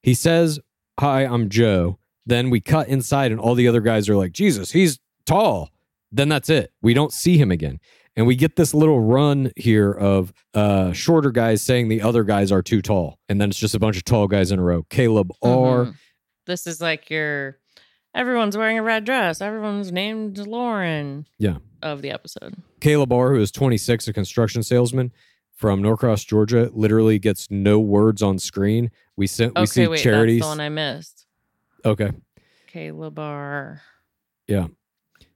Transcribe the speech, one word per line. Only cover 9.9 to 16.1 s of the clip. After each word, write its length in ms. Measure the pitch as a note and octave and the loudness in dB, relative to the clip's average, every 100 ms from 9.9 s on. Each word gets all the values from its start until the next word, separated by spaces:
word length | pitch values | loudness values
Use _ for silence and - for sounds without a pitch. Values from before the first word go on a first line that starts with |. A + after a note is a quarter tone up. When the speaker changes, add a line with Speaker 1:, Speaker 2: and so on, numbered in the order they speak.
Speaker 1:
of, 400 | G2+ G2+ G2 F2+ - _ | 2 0 0 -2 -10 _
uh, 380 | G#2+ G#2 G2 F#2 | -2 2 2 0
shorter 380 | E2+ - E3 C#3 | -2 2 2 2
guys 320 | A#2+ A2+ G#2+ | 0 0 0
saying 260 | - B2 A2+ | 0 0 0
the 140 | A2 | 0
other 200 | A2 A#2 | 2 2
guys 280 | G#2 G2+ G2 | 2 0 2
are 100 | G2 | 0
too 180 | - G#2+ | 0 -2
tall. 360 | - G2 D#2 - - | 0 -2 -4 -10 -6
And 120 | G2+ | -2
then 80 | G#2 | -2
it's 80 | - | -2
just 160 | G#2+ | -4
a 40 | G#2 | 0
bunch 180 | G#2+ F#2 | -2 -2
of 80 | |
tall 240 | - A#2 G2+ | 0 0 2
guys 220 | G2+ F#2 | 2 0
in 60 | F#2+ | 0
a 40 | |
row. 220 | F2+ E2+ - | 0 -2 -2
Caleb 420 | - A#2+ G#2+ F#2 - | 0 2 2 0 -2
R. 420 | A#2+ B2+ B2+ B2 B2 | 0 2 2 2 -2
Speaker 2:
Mm-hmm. 40 | - _ | -8 _